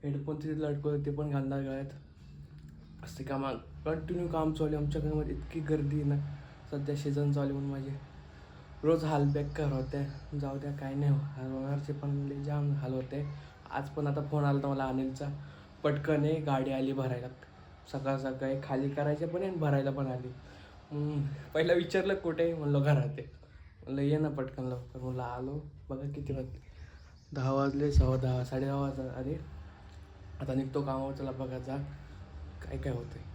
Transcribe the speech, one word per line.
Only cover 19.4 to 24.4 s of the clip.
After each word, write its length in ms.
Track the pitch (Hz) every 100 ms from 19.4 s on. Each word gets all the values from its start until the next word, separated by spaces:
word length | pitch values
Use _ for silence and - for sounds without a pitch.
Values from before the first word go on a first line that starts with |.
| 190
आणि 100 | 180
भरायला 340 | 151 139 135
पण 160 | 135 135
आली. 220 | 127 127 - - - - - -
हम्म, 360 | 147 147 147 139 - -
पहिला 180 | 151 170
विचारलं, 420 | 175 170 190 190
"कुठे 280 | 196 170 160
आहे?" 120 | 170
म्हणलं, 280 | 165 147 143
"घरात 140 | 139 147
आहे." 340 | 123 - - - - - - -
म्हणलं, 180 | - 139
"ये 160 | 143 151
ना 100 | 156
पटकन 340 | 131